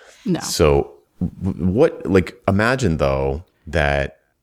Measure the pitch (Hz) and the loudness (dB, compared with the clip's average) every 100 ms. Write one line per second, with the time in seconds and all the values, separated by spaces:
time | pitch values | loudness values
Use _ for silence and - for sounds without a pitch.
0 | - - - - - - 78 69 - - | -20 -10 -4 -4 -4 0 2 2 -2 -10
1 | _ - 87 - 95 - 90 101 160 - | _ -8 -8 -4 -6 -2 0 2 2 0
2 | 69 95 82 - - 98 113 131 107 78 | 0 2 0 -4 -2 0 2 0 0 0
3 | 71 67 69 71 - _ 78 80 73 71 | 0 0 -2 -4 -10 _ -6 -2 0 0
4 | 69 - _ _ | -4 -10 _ _